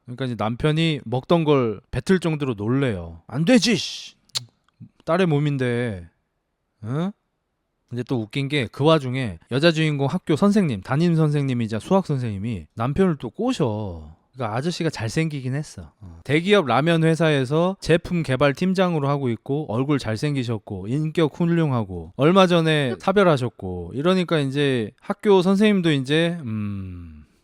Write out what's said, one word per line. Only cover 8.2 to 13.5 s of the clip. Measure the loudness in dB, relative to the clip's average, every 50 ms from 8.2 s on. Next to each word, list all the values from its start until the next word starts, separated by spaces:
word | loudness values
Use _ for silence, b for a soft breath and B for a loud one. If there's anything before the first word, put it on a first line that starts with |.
웃긴 | -4 -4 -4 -6 -4 -2
게 | -2 -2 -2
그 | -4 -4 -4 -2
와중에 | 0 0 -2 -2 -4 -6 -6 -6 -6 -8 -10 _ -6
여자 | -2 0 2 2
주인공 | 2 2 0 0 0 -2 -2 -4
학교 | -4 -4 -2 -2 0
선생님, | 2 2 2 2 2 2 0 -2 -4
담임 | -4 -4 -2 0 2 2 2
선생님이자 | 2 2 2 0 0 -2 -2 -2 -2 -2 -4 -4 -6
수학 | -2 0 0 0 0
선생님이 | 0 -4 -4 -4 -4 -6 -6 -6 -6 -6 -8 -10 -10 _
남편을 | -4 -4 -2 0 2 2 2 0 -2
또 | -6 -10
꼬셔. | -8 -4 -4 -2